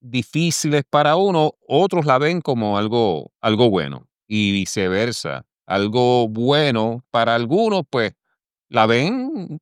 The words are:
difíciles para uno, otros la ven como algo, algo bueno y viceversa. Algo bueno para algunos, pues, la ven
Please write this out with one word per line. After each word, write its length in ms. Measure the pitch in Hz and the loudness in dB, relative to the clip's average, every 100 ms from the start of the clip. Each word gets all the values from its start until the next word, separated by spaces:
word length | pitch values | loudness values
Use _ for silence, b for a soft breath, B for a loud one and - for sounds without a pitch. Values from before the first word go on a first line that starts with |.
difíciles 800 | 127 123 117 151 170 - 156 147 135 | -6 -6 -4 -2 -2 -2 0 -2 0
para 260 | 147 147 160 | 0 2 2
uno, 340 | 196 175 156 - _ | 2 2 0 -2 _
otros 380 | 139 190 180 151 | 0 2 0 2
la 120 | 131 | 2
ven 240 | 147 175 | 2 -2
como 360 | - 123 107 101 | -4 -2 -2 -2
algo, 540 | 107 120 110 80 64 _ | 0 0 0 -2 -8 _
algo 280 | 113 107 120 | 0 4 4
bueno 380 | 95 71 67 62 _ _ | 2 -2 -10 _ _ _
y 240 | 107 104 | -2 0
viceversa. 960 | 98 92 - 92 92 117 113 - 67 - _ - | 0 -2 -2 -2 0 -2 -4 -8 -10 -12 _ -4
Algo 600 | 95 104 113 123 123 117 | -2 0 2 4 4 2
bueno 760 | 110 120 143 147 117 110 117 - | -2 0 2 2 0 -2 -6 -4
para 240 | 120 117 117 | -2 0 0
algunos, 480 | 117 175 226 196 147 | 0 0 0 -2 -4
pues, 240 | 131 107 - _ _ _ _ _ | -4 -4 -6 _ _ _ _ _
la 160 | 117 110 | 0 2
ven 720 | 117 151 254 262 311 180 151 | 2 0 -4 -6 -8 -10 -14